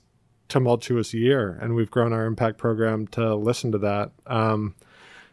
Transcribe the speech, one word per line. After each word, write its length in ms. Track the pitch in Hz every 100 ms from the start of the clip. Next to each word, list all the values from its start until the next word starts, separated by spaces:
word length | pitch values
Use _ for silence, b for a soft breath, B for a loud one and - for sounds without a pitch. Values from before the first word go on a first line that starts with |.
| _ _ _ _ -
tumultuous 680 | 139 123 120 - 120 107
year, 440 | 113 120 139 101 82
and 140 | 117 117
we've 160 | 110
grown 220 | 123 117
our 120 | 113 113
impact 320 | 107 113 -
program 500 | 117 110 113 107 107
to 280 | - 113 107
listen 360 | 110 - 123
to 40 | 107
that. 320 | 101 101 104 - -
Um, 480 | 117 110 107 107 - B B B B B